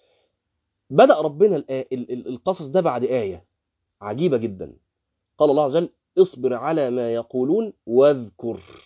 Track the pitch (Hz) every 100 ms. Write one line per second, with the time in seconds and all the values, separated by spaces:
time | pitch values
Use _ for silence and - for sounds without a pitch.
0 | _ _ _ _ _ _ _ _ - 139
1 | 269 165 156 143 208 160 - 131 127 131
2 | 120 123 - 127 - 185 143 175 165 123
3 | 120 127 101 87 _ _ _ _ _ _
4 | 104 117 175 123 110 95 76 - _ _
5 | _ _ _ - 151 139 143 151 175 _
6 | _ - 185 127 127 120 139 160 131 123
7 | 120 117 113 127 131 196 220 - - 120
8 | 143 135 110 - 120 104 - -